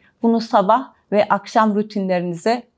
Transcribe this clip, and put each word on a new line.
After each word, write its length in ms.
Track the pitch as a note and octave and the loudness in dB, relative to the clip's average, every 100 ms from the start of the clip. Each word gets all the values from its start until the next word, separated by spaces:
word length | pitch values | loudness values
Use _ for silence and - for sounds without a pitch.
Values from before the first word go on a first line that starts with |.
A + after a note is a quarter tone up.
| _ - | _ -4
Bunu 200 | A#3 A3+ | 0 0
sabah 520 | A3+ G#3+ F#3+ A#3+ C4 _ - | 2 0 4 0 0 _ -4
ve 160 | G#3+ - | -2 0
akşam 460 | G3+ - A#3 A3 G3+ | -2 0 0 2 0
rutinlerinize 880 | G#3 G#3 F#3+ F3+ F3 E3 A3 A#3+ - | -4 -4 -2 -2 -4 -4 -4 -4 -6